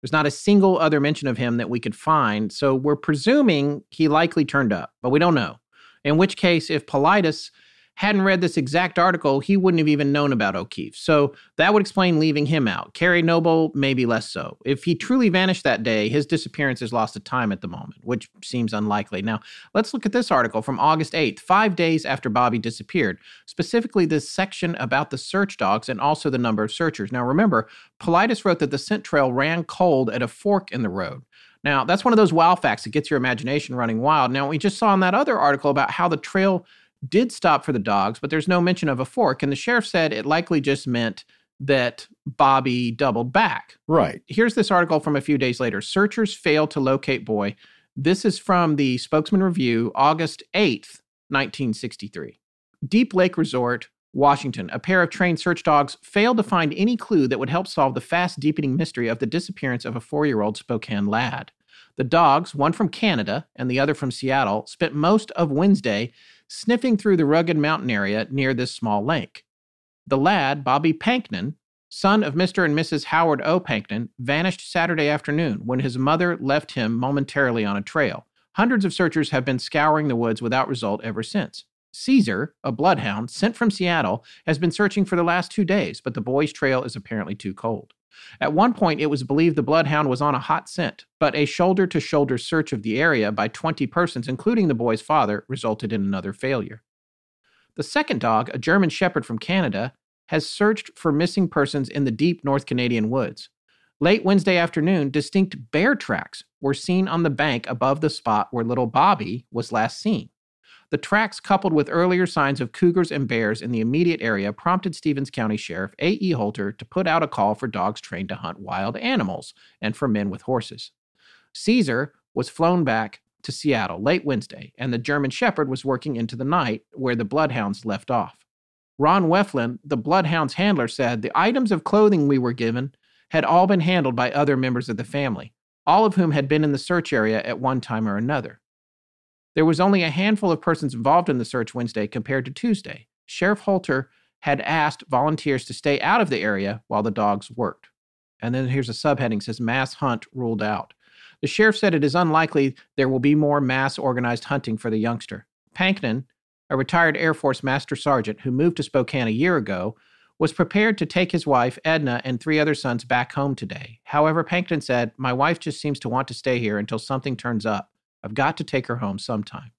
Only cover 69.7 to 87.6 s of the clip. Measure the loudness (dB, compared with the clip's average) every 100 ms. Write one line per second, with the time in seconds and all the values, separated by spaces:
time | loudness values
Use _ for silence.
69.7 | _ _ _ -4 0 2 2 0 -2 0
70.7 | 2 2 0 0 -2 -2 -6 -6 -8 _
71.7 | _ _ -2 2 2 2 0 -2 2 0
72.7 | 2 0 -4 0 2 2 2 2 0 0
73.7 | -4 -4 -8 -8 _ -2 0 0 -4 -6
74.7 | -2 0 2 0 0 -2 -2 0 -2 -4
75.7 | -2 -2 0 0 2 0 -2 0 -2 -2
76.7 | -4 -2 -2 -2 -2 -2 0 0 0 -2
77.7 | -4 -4 -2 -2 -2 -14 _ _ 0 2
78.7 | 2 0 0 0 0 0 0 0 -4 -2
79.7 | 0 2 2 2 0 0 -2 -2 -2 -2
80.7 | -2 -4 -4 -6 -8 -6 -4 -6 -10 -20
81.7 | _ _ -12 2 4 4 0 -4 _ -8
82.7 | 0 2 2 0 -4 -8 -2 -2 0 -2
83.7 | 0 -2 0 0 -2 _ -14 -4 0 0
84.7 | 0 0 0 0 0 0 0 -2 -2 0
85.7 | 0 -2 -6 -8 -6 -2 0 -2 -2 0
86.7 | 0 -2 -10 -8 -8 -6 -8 -8 -6